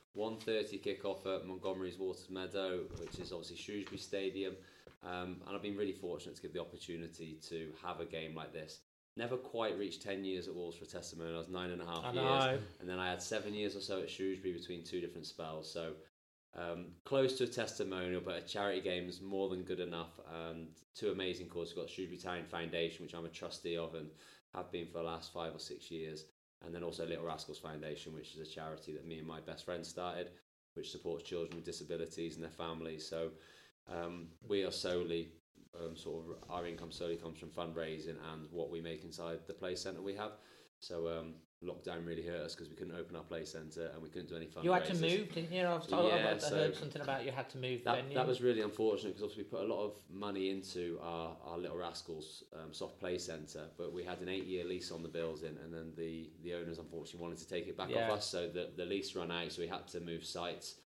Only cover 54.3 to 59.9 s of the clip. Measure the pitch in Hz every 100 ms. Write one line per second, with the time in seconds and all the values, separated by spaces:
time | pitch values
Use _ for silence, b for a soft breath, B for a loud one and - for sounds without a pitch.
54.3 | 95 90 90 87 90 90 82 82 82 82
55.3 | 78 80 78 82 82 82 80 82 82 78
56.3 | 82 85 87 82 82 78 82 71 85 85
57.3 | 82 - 90 92 - 92 117 113 107 -
58.3 | 90 85 87 85 85 87 98 95 92 85
59.3 | 87 82 87 85 92 -